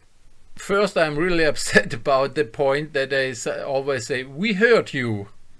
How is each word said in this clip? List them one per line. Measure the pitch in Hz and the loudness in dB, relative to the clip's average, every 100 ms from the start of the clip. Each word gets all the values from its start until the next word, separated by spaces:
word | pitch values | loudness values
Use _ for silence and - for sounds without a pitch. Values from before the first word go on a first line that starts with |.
| _ - - - - - | _ -20 -20 -20 -16 -12
first, | - 202 196 185 | -2 2 2 2
I'm | 156 147 | 2 2
really | 180 170 | 0 2
<laughs> | 156 | 2
upset | 143 - - - | 2 2 2 2
about | 127 147 135 135 | -2 2 2 2
the | 135 | 0
point | 151 - 139 139 151 | -4 0 0 0 -2
that | 139 135 | -4 -2
they | 139 131 | 0 -2
s-, | 117 156 | -4 -6
always | 104 - 135 139 131 117 | -6 -4 -2 -2 -2 -2
say, | 127 | -6
"We | 131 139 226 | -6 -4 -2
heard | 190 233 214 - | 2 4 4 2
you." | 143 120 101 101 - - - | -2 -2 -4 -6 -16 -18 -16